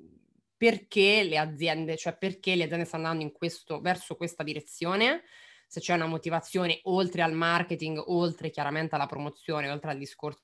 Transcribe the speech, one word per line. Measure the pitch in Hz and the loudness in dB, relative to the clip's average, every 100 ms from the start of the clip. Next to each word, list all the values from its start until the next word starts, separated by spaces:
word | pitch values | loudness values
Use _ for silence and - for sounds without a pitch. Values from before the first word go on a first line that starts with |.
| 80 - _ _ _ _ | -20 -20 _ _ _ _
perché | 226 226 - 214 196 214 | 2 2 0 4 6 6
le | 190 156 | 4 2
aziende, | 156 147 165 160 160 160 | 0 0 0 0 -2 -4
cioè | - 165 | -4 -4
perché | 190 185 - | -4 -4 0
le | 185 160 | 0 2
aziende | 170 165 | -2 -4
stanno | 160 160 | -4 -4
andando | 160 151 | -2 -4
in | |
questo, | - 170 165 - 151 | -6 -6 -6 -8 -4
verso | 170 180 - - | -2 -2 -4 -8
questa | 170 - | -6 -6
direzione? | 151 151 - - 170 196 233 330 - - - - _ | -6 -8 -10 -6 -2 2 4 2 -4 -20 -20 -20 _
Se | - | -8
c'è | - | 0
una | 175 165 | 2 2
motivazione | 160 165 165 - 190 175 160 | -2 -2 -2 0 0 0 0
oltre | - 185 180 180 | 2 2 2 2
al | 165 | 2
marketing, | 160 165 170 170 165 156 156 - | 4 4 4 2 -2 -4 -4 0
oltre | 175 175 165 160 | 2 2 0 -6
chiaramente | 151 143 151 160 151 | -4 -2 -2 -2 -2
alla | 143 | -2
promozione, | 143 147 - - 156 143 | -4 -8 -8 -4 -4 -2
oltre | 147 156 | -4 -6
al | 139 | -6
discorso | 139 - 151 139 | -8 -10 -10 -10